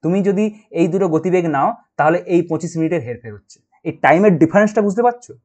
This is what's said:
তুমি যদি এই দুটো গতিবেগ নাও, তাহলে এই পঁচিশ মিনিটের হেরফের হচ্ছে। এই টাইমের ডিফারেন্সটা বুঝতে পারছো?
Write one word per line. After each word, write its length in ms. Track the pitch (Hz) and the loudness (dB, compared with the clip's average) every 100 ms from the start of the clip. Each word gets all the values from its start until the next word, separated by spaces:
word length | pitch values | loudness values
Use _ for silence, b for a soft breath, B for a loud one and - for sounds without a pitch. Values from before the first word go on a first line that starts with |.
তুমি 200 | 156 190 | -2 -2
যদি 380 | 196 196 214 214 B | 0 -2 -4 -6 B
এই 160 | 165 170 | -2 -2
দুটো 200 | 185 196 | 0 0
গতিবেগ 380 | 156 175 180 170 | -2 0 0 0
নাও, 280 | 143 160 240 _ _ | 0 -2 -4 _ _
তাহলে 200 | 151 175 175 | 0 0 0
এই 160 | 175 170 | -2 0
পঁচিশ 280 | 156 165 165 | -4 -6 -4
মিনিটের 240 | 160 175 | -2 -2
হেরফের 320 | 117 117 117 | -6 -12 -12
হচ্ছে। 260 | 104 _ _ _ _ | -18 _ _ _ _
এই 80 | 165 | -12
টাইমের 460 | 156 139 156 208 165 | -2 2 4 4 4
ডিফারেন্সটা 440 | 160 202 208 214 | 2 4 2 0
বুঝতে 220 | 208 196 | -2 0
পারছো? 300 | 240 240 - - | 0 -2 -14 -20